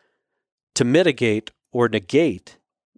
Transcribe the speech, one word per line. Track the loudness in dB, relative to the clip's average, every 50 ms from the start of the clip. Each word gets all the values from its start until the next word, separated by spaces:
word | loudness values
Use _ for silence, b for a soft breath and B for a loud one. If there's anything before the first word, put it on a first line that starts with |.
| _ _ _ _ _ _ _ _ _ _ _ _ _ _ -4
to | -2 0
mitigate | 2 2 2 2 2 0 0 0 -2 -2 -2 -6 -10 _ _ _ _
or | -2 -2 -2 0
negate | 0 -4 -4 0 0 0 2 0 -2 -6 -12 -20 -20 _ _ _ _ _ _ _ _